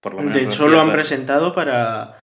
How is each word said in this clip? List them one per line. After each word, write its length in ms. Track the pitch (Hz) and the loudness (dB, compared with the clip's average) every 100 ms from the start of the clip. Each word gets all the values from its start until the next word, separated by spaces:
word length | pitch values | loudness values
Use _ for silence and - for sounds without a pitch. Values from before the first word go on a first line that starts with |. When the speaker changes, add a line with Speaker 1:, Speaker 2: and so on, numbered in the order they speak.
Speaker 1:
Por 140 | - 95 | -12 -6
lo 40 | |
menos 140 | 143 139 | -2 -2
Speaker 2:
De 80 | |
Speaker 1:
los 100 | 127 | -2
Speaker 2:
hecho, 140 | 107 151 | 0 4
lo 140 | 160 | 4
han 60 | 156 | 4
Speaker 1:
tíos 80 | 151 | 2
Speaker 2:
presentado 580 | 151 143 131 143 170 | -2 -4 -2 0 0
para, 680 | 180 151 123 113 110 110 - _ | -2 -2 -2 -2 -4 -10 -18 _